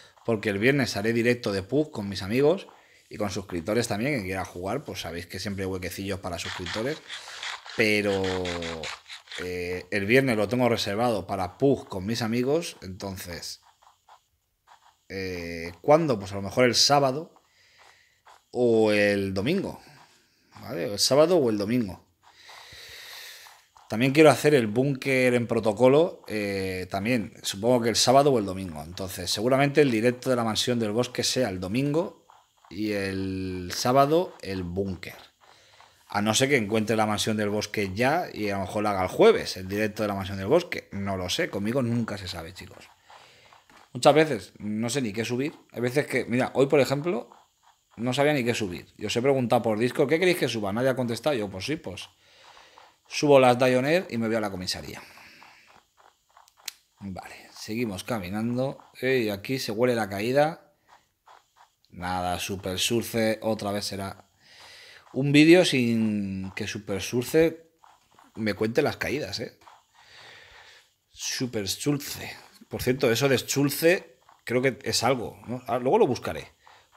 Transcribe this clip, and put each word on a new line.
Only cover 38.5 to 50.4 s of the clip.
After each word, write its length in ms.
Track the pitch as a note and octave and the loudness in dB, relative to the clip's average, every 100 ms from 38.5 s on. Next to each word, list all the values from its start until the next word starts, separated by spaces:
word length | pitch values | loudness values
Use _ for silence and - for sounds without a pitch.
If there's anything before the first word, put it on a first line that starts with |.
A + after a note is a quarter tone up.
a 80 | G2 | -4
lo 20 | |
mejor 240 | F#2+ G#2+ | -4 -2
la 60 | G#2 | -2
haga 120 | G2 | 0
el 60 | F#2 | -2
jueves, 480 | - A#2 F#2+ - - | 6 6 6 0 -8
el 100 | F#2 | -6
directo 360 | G2+ G#2+ G2+ | -2 -2 -2
de 60 | G#2 | -4
la 60 | |
mansión 240 | G2 F#2+ G2 | -2 -6 -6
del 80 | F#2+ | 0
bosque. 420 | D#3+ E3+ - - | 0 0 -8 -10
No 240 | G2 G2 F#2+ | -10 -6 -6
lo 120 | F2+ | -4
sé, 220 | - F3 | -4 -4
conmigo 320 | G#2 G2+ B2+ | -4 -4 -2
nunca 340 | A#2+ A#2+ A2 G2+ | -2 -2 -4 -6
se 120 | F#2 | -10
sabe, 260 | F2 E2 | -12 -12
chicos. 340 | F#2 F2+ - - _ _ - - - - - _ - _ | -16 -20 -20 -20 _ _ -20 -20 -20 -20 -20 _ -20 _
Muchas 220 | B2 D3 | 2 6
veces 380 | C#3+ D#3 A#2+ F#2+ - | 6 4 0 -6 -12
no 300 | G#2 G#2+ A#2 | -8 -4 -4
sé 140 | C#3 | -2
ni 100 | A#2+ | -4
qué 120 | G2 | -4
subir. 280 | A2 B2 C#3+ - _ | -4 -2 -4 -6 _
Hay 80 | - | -4
veces 260 | A#2+ C3 C#3 | -2 0 0
que, 180 | B2+ - | -2 -2
mira, 260 | A#2+ A#2+ | -2 -2
hoy, 120 | - C#3 | 2 4
por 120 | D3+ | 4
ejemplo, 500 | B2 C#3 D#3+ F#3+ - - _ _ _ _ _ - | 4 0 -2 -4 -6 -18 _ _ _ _ _ -6
no 160 | A#2+ | -4
sabía 220 | B2+ C#3+ | 2 2
ni 100 | D3 | 2
qué 100 | A#2+ | 0
subir. 320 | A2+ G2+ E2 - _ | -2 -4 -6 -14 _
Y 80 | G2+ | -4
os 100 | A#2+ | 0
he 60 | |
preguntado 400 | B2+ C3+ A#2+ A#2+ | 2 2 2 2
por 180 | A2+ G#2 | 2 0
Discord, 280 | B2 - C#3 | 0 2 2
"¿Qué 120 | D#3+ | 4
queréis 180 | F#3 | 2
que 100 | E3+ | 2